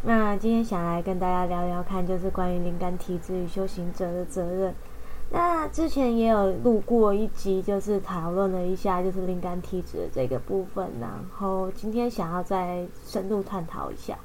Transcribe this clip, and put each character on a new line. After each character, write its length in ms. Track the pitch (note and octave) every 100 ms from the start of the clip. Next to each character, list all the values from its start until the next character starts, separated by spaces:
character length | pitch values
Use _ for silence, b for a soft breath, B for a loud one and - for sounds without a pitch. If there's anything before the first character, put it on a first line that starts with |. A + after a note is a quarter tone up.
| -
那 300 | A3+ G#3 G3
今 140 | A3
天 120 | A3+
想 220 | A3+ F#3 E3+
来 160 | E3+
跟 180 | F3+ F3+
大 80 | F3+
家 180 | F3+ F3+
聊 180 | F3 F3
聊 160 | F3
看， 240 | F3 F#3 F3+
就 100 | F#3
是 100 | F#3
关 240 | F#3 F3+
于 60 | F3
灵 180 | F3 F3
感 180 | - F#3
体 220 | - F3+
质 180 | - F#3
与 120 | F3
修 180 | F#3+ F#3+
行 260 | - F3
者 140 | F3 F3+
的 100 | F3 F3+
责 200 | F#3+ F3
任。 180 | F#3 F#3+ - B B B B B
那 360 | E4+ F4 E4+ D4+
之 200 | - D#4+
前 260 | C#4 B3+ A#3
也 120 | A3+
有 240 | G#3+ G3 G3+
录 160 | A#3+ A3
过 300 | - A#3 G#3
一 140 | G3+ A3
集， 300 | - G3 F#3+
就 200 | F#3+ G3+
是 200 | G3 G3+
讨 300 | F#3+ F3+ E3
论 200 | F3+ G3
了 100 | F#3
一 140 | F3+ F#3
下 260 | G3+ F3+
就 100 | F#3
是 140 | F#3 F3+
灵 160 | F3+
感 180 | F3+ F3+
体 180 | F3 F#3
质 160 | F3 -
的 60 | F2
这 140 | - B2+
个 100 | B2+
部 260 | - G3 F#3 G3+
分， 120 | F#3 A#2+
然 80 | A#2 - F#3 -
后 360 | G3 F#3+ F#3+
今 200 | - G#3+
天 160 | A3+ A#3+
想 240 | A3+ E3
要 100 | F3+
再 420 | F3 F#3+ F3+ F3+ F3+ -
深 240 | - G#3+ F#3+
入 140 | G3+
探 240 | G3 G3 E3
讨 240 | - C#2+
一 60 | -
下。 200 | - -